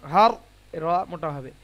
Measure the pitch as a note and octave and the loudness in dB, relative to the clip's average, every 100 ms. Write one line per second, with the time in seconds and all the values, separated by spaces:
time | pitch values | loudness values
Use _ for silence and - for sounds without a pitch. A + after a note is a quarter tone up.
0 | D3 E3 A3 A3+ - _ _ E3+ D#3+ F3 | -2 4 4 4 -10 _ _ -8 -2 -2
1 | F#3 F3 E3 C#3+ C3 - | -2 -8 -8 -8 -12 -16